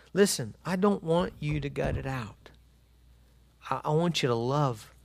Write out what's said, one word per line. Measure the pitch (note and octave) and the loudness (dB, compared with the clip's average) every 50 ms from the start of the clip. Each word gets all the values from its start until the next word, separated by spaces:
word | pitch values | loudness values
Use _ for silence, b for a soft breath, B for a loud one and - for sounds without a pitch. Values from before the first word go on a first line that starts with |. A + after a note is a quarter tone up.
| b b | b b
Listen, | - F3 G#3 G3 - - B2+ G#2+ - - - | 2 4 4 4 2 0 -6 -8 -10 -10 -6
I | D#3 F#3 | -4 -2
don't | F#3+ F#3+ G3+ G3+ - - | 2 2 2 2 2 0
want | D#3+ D#3+ E3+ F#3 - - - | 0 2 2 2 0 -4 -6
you | D3+ D3 D3+ D3+ | -4 -4 -2 -2
to | C#3 C#3+ | -4 -4
gut | C3+ C#3 C#3+ C#3+ C#3+ | -4 -4 -2 -2 -2
it | C#3 C3 | -4 -4
out. | C3+ C3+ C3 A2+ G2+ - - - - - - _ _ _ _ _ _ _ _ _ - - - _ _ _ - - _ _ _ - - | -6 -6 -6 -8 -10 -12 -18 -20 -20 -20 -20 _ _ _ _ _ _ _ _ _ -20 -20 -20 _ _ _ -20 -20 _ _ _ -6 -4
I, | C3+ B2+ - | -4 -4 0
I | D3 | 0
want | D3+ D#3 E3+ F3 D#3+ - - | 2 2 2 2 0 2 2
you | C3 | 2
to | A#2+ | 2
love | A#2 A#2 B2 C#3 D3 D3 C3+ A#2+ G#2+ - - - - - | 2 0 0 2 2 2 2 0 -4 -10 -18 -20 -14 -8